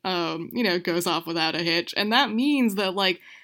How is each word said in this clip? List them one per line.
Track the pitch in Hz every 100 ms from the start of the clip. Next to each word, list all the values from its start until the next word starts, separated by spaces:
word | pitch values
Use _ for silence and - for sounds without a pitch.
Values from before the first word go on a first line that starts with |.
| 185
um, | 180 170 160 170
you | -
know, | 220 175
goes | 180 170 180
off | 165 165
without | 170 160 156
a |
hitch. | 170 170 170 -
And | 208
that | 233 269
means | 214 277 285 233 196
that, | 190 185
like, | 190 185 - -